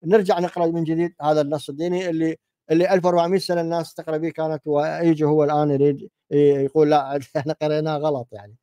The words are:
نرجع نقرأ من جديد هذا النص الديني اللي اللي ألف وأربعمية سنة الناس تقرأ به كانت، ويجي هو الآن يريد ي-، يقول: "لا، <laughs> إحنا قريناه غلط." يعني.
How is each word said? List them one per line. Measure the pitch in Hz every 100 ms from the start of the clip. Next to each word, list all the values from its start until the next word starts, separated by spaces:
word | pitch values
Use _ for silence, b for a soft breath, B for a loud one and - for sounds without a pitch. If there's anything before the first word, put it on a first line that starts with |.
| 160
نرجع | 214 190 180
نقرأ | 175 180 170
من | 170
جديد | 160 165 175 _
هذا | 147 151
النص | 143 151 -
الديني | 143 170 180 185
اللي | 160 160 160 _ _ _
اللي | 160 180
ألف | 190 175
وأربعمية | 175 170 190
سنة | - 175
الناس | 165 170 160
تقرأ | - 160 156
به | 165
كانت، | 151 160 156 151
ويجي | 143 156 160 170 156 151
هو | 151
الآن | 147 151 151
يريد | 139 143 139
ي-، | - _ _ 143
يقول: | 147 143 139 156 151
"لا، | 151 135 143
<laughs> | 131 156
إحنا | 139
قريناه | 156 151 151 156 151
غلط." | 151 139 123
يعني. | 107 104 107